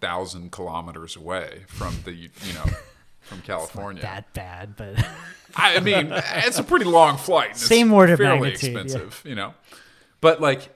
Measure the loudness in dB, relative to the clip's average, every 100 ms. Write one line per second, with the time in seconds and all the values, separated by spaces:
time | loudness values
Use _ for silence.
0 | -6 -6 -8 -12 -16 -12 -10 -10 -10 -14
1 | -16 -16 -10 -8 -8 -14 -18 -12 -8 -8
2 | -10 -14 -18 -16 -14 -6 -4 -4 -8 _
3 | _ -20 -20 -18 -8 -8 -8 -10 -12 -10
4 | -12 -12 -14 -14 -14 -14 -16 -14 -6 -4
5 | -4 -6 -20 -20 _ 0 2 2 2 0
6 | 0 -4 -6 -2 -2 -2 0 0 4 6
7 | 6 4 0 0 0 -4 2 6 8 8
8 | 8 6 4 2 0 -2 -4 -4 -6 -8
9 | -10 -16 -12 -10 -10 -12 _ -20 -20 _
10 | _ _ 2 4 2 0 -6